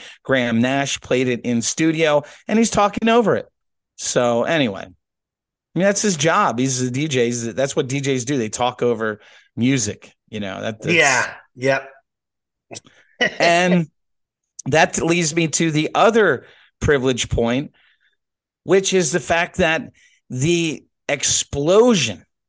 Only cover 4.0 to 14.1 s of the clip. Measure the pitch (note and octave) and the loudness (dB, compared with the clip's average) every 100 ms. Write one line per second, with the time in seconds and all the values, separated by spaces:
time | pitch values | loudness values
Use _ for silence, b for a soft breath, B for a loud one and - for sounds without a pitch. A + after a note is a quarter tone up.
4 | - - B2 A#2 - D#3+ B2 F#2+ - F#2 | -4 0 2 0 0 0 0 -4 -12 -20
5 | _ _ _ _ _ _ _ E3 G3 G3 | _ _ _ _ _ _ _ -2 0 0
6 | G#3+ D#3+ D#3 F#3 F#3 A#2 C3+ B2+ B2+ B2+ | -2 0 0 2 2 0 -2 -2 -4 -4
7 | D#3 B2+ A#2+ A#2+ A#2 B2 C#3 - C3+ C#3 | -2 0 0 -2 -6 -4 -2 -2 -4 -4
8 | C#3+ C3 A#2 C#3+ G#2+ - B2 B2 A#2+ A2+ | -2 -2 -2 -2 -2 -2 -4 0 -2 0
9 | A2 G#2 b b b - B2 C3+ G#2 - | -4 -6 b b b -2 0 0 -2 -8
10 | - _ _ G#2+ G2+ F#2+ A2 A2 D3 E3 | -16 _ _ -10 -10 -8 -8 -8 -2 2
11 | C#3+ B2+ G#2 - - B2+ C3 C3+ - - | 2 2 -2 -8 -20 -4 -2 -2 -4 -20
12 | _ _ _ _ _ _ _ - - _ | _ _ _ _ _ _ _ -18 -18 _
13 | _ - A3+ - E3+ E3+ F3+ F3+ D#3 _ | _ -6 -4 0 2 4 4 2 0 _
14 | _ | _